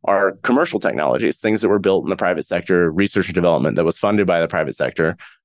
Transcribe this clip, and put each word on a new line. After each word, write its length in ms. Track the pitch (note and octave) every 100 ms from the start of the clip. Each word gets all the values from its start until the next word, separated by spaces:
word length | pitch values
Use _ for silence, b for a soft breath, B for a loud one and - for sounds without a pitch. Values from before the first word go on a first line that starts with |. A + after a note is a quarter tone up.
are 300 | - G2 G2 G2
commercial 360 | - B2 E3+ A2
technologies, 600 | F2+ C2 D2 B1+ G2 -
things 220 | A2 G#2+
that 80 | G#2+
were 100 | G#2
built 260 | G2 F#2+ D#2+
in 60 |
the 40 | F#2
private 300 | F2+ E2+ -
sector, 460 | F2 - F2+ E2+
research 380 | D#2+ G2+ G#2 F#2
and 60 | F2
development 420 | F2 D#2 C#2+ A1+
that 60 |
was 140 | E2 -
funded 300 | G#2 G#2 F#2
by 120 | E2+
the 80 | E2
private 280 | F2+ D2+ -
sector. 420 | B1+ - E2 - B B